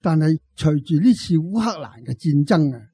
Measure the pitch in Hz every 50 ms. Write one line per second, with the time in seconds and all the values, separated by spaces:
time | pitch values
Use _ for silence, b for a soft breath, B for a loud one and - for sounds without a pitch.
0 | - 180 160 156 156 156 160 151 _ _ _ - - 156 151 147 139 - 165 147
1 | 185 254 233 - - - 175 156 160 175 196 226 220 233 202 156 139 - - 113
2 | 123 139 123 - - 160 143 143 147 143 214 165 151 143 127 117 107 -